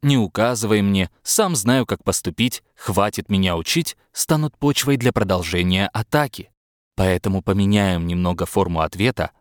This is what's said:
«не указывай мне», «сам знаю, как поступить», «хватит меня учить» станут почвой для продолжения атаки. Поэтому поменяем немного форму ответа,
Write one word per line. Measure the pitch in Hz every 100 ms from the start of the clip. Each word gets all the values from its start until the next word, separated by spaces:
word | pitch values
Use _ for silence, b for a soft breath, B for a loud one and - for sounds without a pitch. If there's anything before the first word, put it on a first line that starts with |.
«не | 143 139
указывай | 101 - 113 120 107 107
мне», | 101 98 90 _
«сам | - - 202 160
знаю, | - 131 120
как | 98 -
поступить», | - - 80 120 - _
«хватит | - - 98 104 - -
меня | 98 95 85
учить» | 82 170 165 - _
станут | - - 160 151 -
почвой | 143 143 135 135
для | 120
продолжения | 110 98 92 82 87 90 92 98
атаки. | 110 110 151 143 - - _ _ _ _ -
Поэтому | 95 90 101 95
поменяем | - 98 101 104 98 87 85
немного | 87 90 87 85
форму | - 90 82
ответа, | 78 90 113 - 82 _